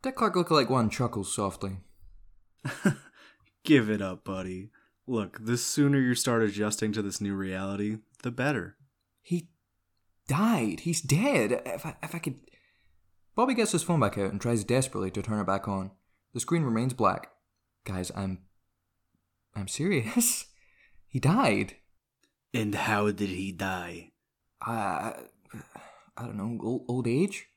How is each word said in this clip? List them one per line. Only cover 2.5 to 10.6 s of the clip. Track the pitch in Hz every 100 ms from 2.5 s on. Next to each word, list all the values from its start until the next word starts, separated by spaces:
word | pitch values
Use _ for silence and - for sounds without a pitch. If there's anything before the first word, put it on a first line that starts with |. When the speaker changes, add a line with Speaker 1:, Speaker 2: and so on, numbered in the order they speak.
| _
Speaker 2:
<laughs> | 139 - 196 - - _ - _ _ _
Give | - 143 107
it | 107
up, | 98 90
buddy. | - 95 92 92 101 _ _ _ -
Look, | 120 95 -
the | 110 120
sooner | - - 143 143
you | 127
start | 120 - 117
adjusting | 107 98 104 107 110
to | 104
this | 101 95
new | 101
reality, | 98 95 92 98 101 104 110 _ _
the | 123
better. | 120 131 131 90 - _ _ _ _
Speaker 1:
He | - 175 - _ _ _ _ _ _ _ -
died. | 135 220 214